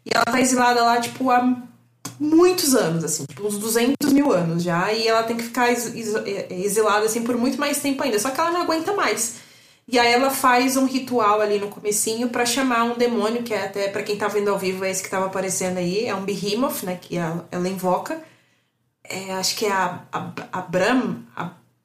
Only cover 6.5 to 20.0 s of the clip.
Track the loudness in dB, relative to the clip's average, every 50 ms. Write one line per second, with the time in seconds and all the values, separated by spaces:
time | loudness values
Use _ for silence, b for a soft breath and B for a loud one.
6.5 | -6 -4 -2 0 2 2 4 4 4 2 2 2 0 0 -2 0 0 0 0 0
7.5 | 0 0 -2 -2 -2 -2 -2 -2 -2 0 0 0 0 0 0 -2 -2 0 0 0
8.5 | 0 0 0 0 0 -2 0 -2 -2 0 0 0 0 -2 -4 -6 B B B B
9.5 | B B B B B B B 0 2 4 4 6 4 4 4 2 0 2 4 4
10.5 | 4 4 4 2 2 2 2 2 0 -2 -4 -2 0 2 2 4 4 2 2 2
11.5 | 0 0 -2 -4 -10 -8 -4 -2 -2 0 0 -2 -2 -2 -2 -2 0 0 0 0
12.5 | 0 0 0 2 2 2 0 0 0 0 0 0 2 0 0 0 -2 -2 -4 -4
13.5 | -4 -4 -4 -4 -4 -4 -4 -2 -4 -4 -4 -4 -4 -2 -2 -2 0 0 0 0
14.5 | 0 0 0 -2 -2 -2 -2 -4 -4 -4 -6 -6 -4 -4 -2 -2 -2 -4 -4 -2
15.5 | -2 -2 -2 -2 -2 -2 -2 -2 -2 -2 -2 -2 -4 -4 -4 -4 -6 -4 -4 -4
16.5 | -2 0 0 -2 -2 -4 -6 -8 -8 -8 -10 -8 -6 -4 -4 -4 -4 -6 -8 -8
17.5 | -6 -4 -4 -4 -4 -2 0 0 0 0 -2 -4 -8 -10 B B B B B B
18.5 | B B B B B _ _ _ _ _ _ -12 -10 -10 -8 -8 -6 -4 -4 -4
19.5 | -2 -2 -2 0 0 0 0 -2 -4 -6